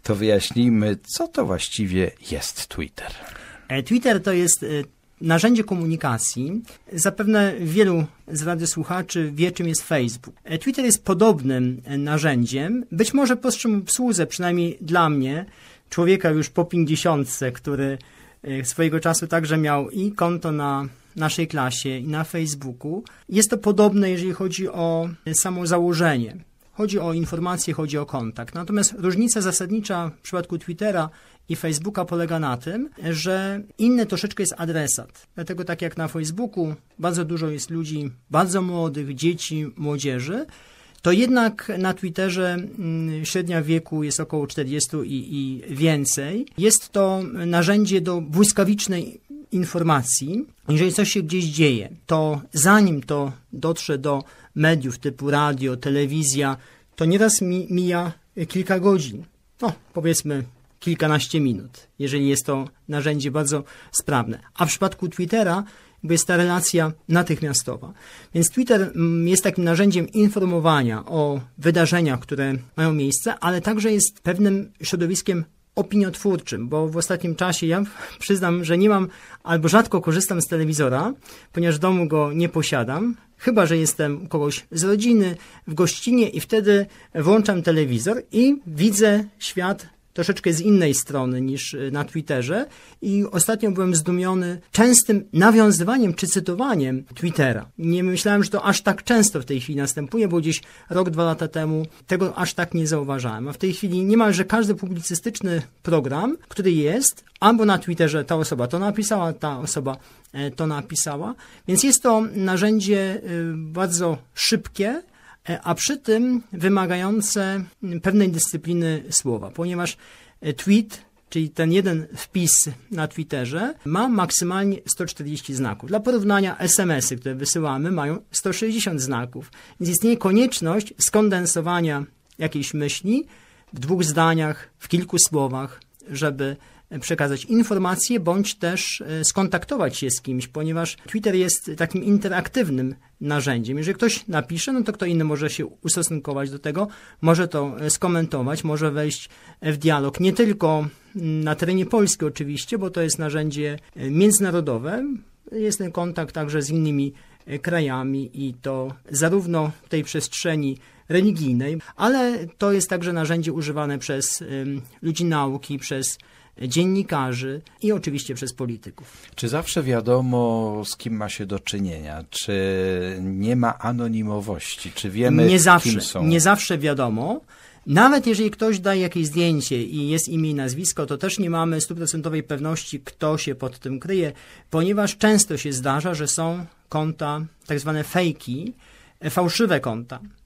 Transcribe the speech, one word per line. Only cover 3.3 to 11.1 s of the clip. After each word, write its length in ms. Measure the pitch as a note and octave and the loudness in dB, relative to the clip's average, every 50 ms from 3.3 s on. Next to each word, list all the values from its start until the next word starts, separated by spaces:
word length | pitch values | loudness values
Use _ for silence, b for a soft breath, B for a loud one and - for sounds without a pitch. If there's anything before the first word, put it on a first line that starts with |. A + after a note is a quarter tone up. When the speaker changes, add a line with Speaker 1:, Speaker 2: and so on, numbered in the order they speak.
| B B B B B B - - | B B B B B B -10 -6
Speaker 2:
E, 140 | E3 D3+ | -4 -4
Twitter 400 | C3+ - A3+ B3 A#3+ B3 G#3+ F#3 | 0 2 0 2 4 4 2 2
to 100 | F#3 G3+ | 2 2
jest, 300 | F#3 F3 F3+ E3 E3+ - | 2 2 4 2 2 0
e, 40 | - A2 D3+ D3 C#3 - _ _ _ _ _ _ | 0 -4 -4 -4 -6 -8 _ _ _ _ _ _
narzędzie 440 | E3 D#3+ E3 E3+ G3+ A#3 B3 A3 G#3 | 0 2 4 4 6 6 4 4 2
komunikacji. 960 | A3 G3 F3 E3 D#3+ E3 D#3 - C3+ A#2 A2+ - - - B2 C3 D3+ F#3+ A#3 A3+ B B B _ - | 0 -2 -2 0 -2 -2 -2 -2 -2 -2 0 -2 -4 -4 -4 -6 -4 -6 -6 -8 B B B _ -12
Zapewne 600 | F#3+ E3 - G3 G3 - G#3 G#3 G#3+ G#3 G3+ G3 E3 - | -4 -2 0 0 0 0 2 2 4 4 4 2 0 -2
wielu 440 | E3+ D#3 E3 G#3+ G#3 F#3+ F3 E3 D3+ D#3 - _ _ - | -4 0 4 4 4 4 4 2 0 -2 -6 _ _ -10
z 140 | D#3+ D3 | -8 -4
radiosłuchaczy 880 | D3+ E3+ F3 D#3+ E3+ D#3+ - D#3+ D#3 - F3+ F#3 F3+ - - E3+ D#3+ D3+ C#3+ | -4 -2 -2 -2 -2 -4 -4 -4 -4 -4 -4 -6 -6 -4 -2 -2 -2 -2 0
wie, 180 | D3 E3+ F3+ | 0 0 0
czym 160 | F3+ - E3+ E3 | 0 -2 -4 -2
jest 140 | D#3+ - | -2 -4
Facebook. 520 | - - E3 C#3+ B2 A#2+ A#2+ A#2+ - - - _ _ | -2 0 0 0 0 0 -4 -8 -14 -18 -20 _ _
E, 140 | - D#3+ E3 | -8 -8 -4
Twitter 260 | - C4+ C4 D4 B3+ | -2 -2 -2 0 2
jest 200 | A#3+ - - - | 2 2 2 2
podobnym, 800 | G3+ | 0